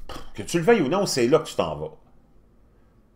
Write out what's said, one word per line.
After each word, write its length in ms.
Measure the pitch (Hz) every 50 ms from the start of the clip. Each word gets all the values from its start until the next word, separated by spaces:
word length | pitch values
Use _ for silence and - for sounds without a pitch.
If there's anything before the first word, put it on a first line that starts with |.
| - - - - - - -
Que 80 | - 101
tu 160 | - - 170
le 60 | 165
veuilles 180 | 180 240 226 -
ou 60 | 127
non, 180 | 160 196 202
c'est 200 | - - 139 120
là 120 | 120 143 -
que 100 | - -
tu 60 | -
t'en 200 | - 95 82 78
vas. 200 | 73 76 78 - - - - - - - _ _ - _ _ _ _ _ _ _ _ _ _ _ _ _ _ _